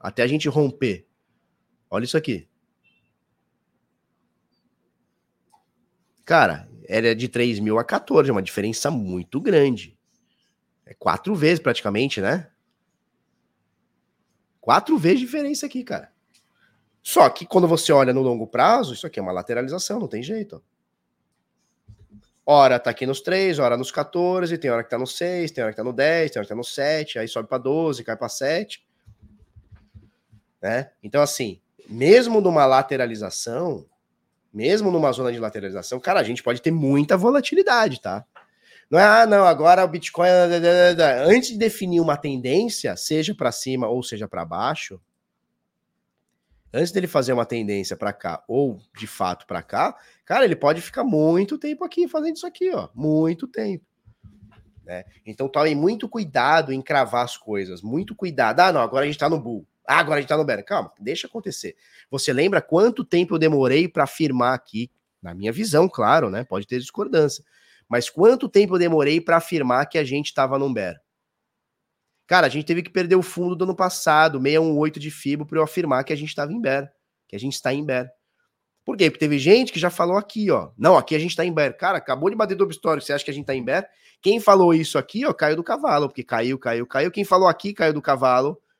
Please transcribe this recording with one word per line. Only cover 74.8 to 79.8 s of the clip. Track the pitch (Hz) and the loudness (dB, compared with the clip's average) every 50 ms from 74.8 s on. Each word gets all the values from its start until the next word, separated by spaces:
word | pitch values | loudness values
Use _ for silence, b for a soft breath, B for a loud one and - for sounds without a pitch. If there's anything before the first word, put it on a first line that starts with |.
| 151 156 151 147 | 0 -2 -2 -6
de | 143 156 | -10 -12
FIBO, | 147 - - 139 143 151 160 151 | -14 -8 -6 -6 -4 -4 -6 -4
pra | 156 160 | -2 0
eu | 156 | 0
afirmar | 151 - 190 170 151 131 127 139 | 0 0 -4 -2 0 0 0 0
que | - 160 | -2 -6
a | |
gente | 143 151 151 - | -6 -6 -8 -8
tava | - 147 147 180 | -8 -6 -6 -6
em | 240 | -4
bear, | 226 139 135 139 139 143 _ _ _ _ _ _ _ _ | -2 -2 -2 -2 -4 -6 _ _ _ _ _ _ _ _
que | - | -12
a | 101 | -10
gente | 117 139 135 - | -8 -8 -8 -6
tá | - 135 131 | -4 -4 -4
em | 143 151 | -4 -4
bear. | 147 131 127 123 127 - _ _ _ _ _ _ _ _ _ _ _ _ _ _ | -4 -4 -4 -4 -6 -12 _ _ _ _ _ _ _ _ _ _ _ _ _ _
Por | - 247 202 | -10 -2 2
quê? | 190 156 | 2 2
Porque | 233 - | 2 0
teve | 160 151 147 143 | 0 0 0 0
gente | 131 156 202 247 262 - - | 4 6 6 6 4 2 -2
que | |
já | 170 | -2